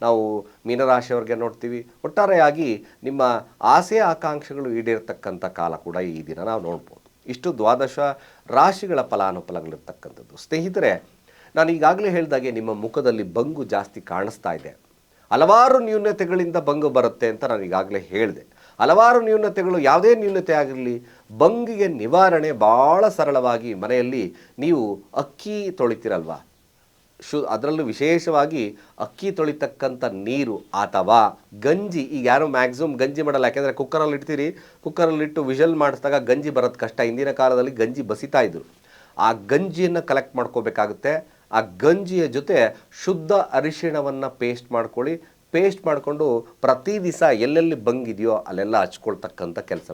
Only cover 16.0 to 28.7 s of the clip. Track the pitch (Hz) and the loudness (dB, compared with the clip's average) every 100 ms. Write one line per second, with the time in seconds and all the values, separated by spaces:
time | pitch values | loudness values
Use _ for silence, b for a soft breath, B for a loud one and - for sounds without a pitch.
16 | 208 208 175 180 170 170 147 147 147 127 | 0 -2 -2 0 0 -2 -2 0 2 2
17 | 117 - 117 110 131 110 92 92 95 101 | 2 0 -4 -2 -4 -4 -2 -4 -2 -6
18 | 85 98 110 78 - b b b 123 190 | -4 -2 -2 -4 -16 b b b 4 8
19 | 233 240 220 214 208 196 180 180 135 160 | 8 6 4 0 0 -2 -2 2 4 6
20 | 214 233 202 190 175 156 135 131 123 120 | 6 4 2 -2 0 0 0 -4 -6 -6
21 | 120 B _ 107 165 233 233 208 190 131 | -10 B _ 2 2 2 -6 -2 -2 -2
22 | 110 175 190 165 156 120 107 120 143 180 | 0 4 6 4 0 2 4 6 6 6
23 | 214 175 143 135 123 117 117 95 107 127 | 2 2 0 2 0 -2 -4 -8 -2 0
24 | 123 131 90 B B - 156 156 107 98 | 0 -4 -6 B B -6 0 0 0 -6
25 | _ - 143 - 208 208 196 180 120 117 | _ -8 -8 -12 -10 -8 -8 -2 -2 -2
26 | 110 90 80 76 _ _ _ _ _ _ | -4 -4 -6 -14 _ _ _ _ _ _
27 | _ _ - 147 98 110 139 156 127 110 | _ _ -8 -6 -4 -4 -2 -2 -4 -2
28 | 147 170 170 147 147 160 104 | 0 0 2 2 2 -2 -6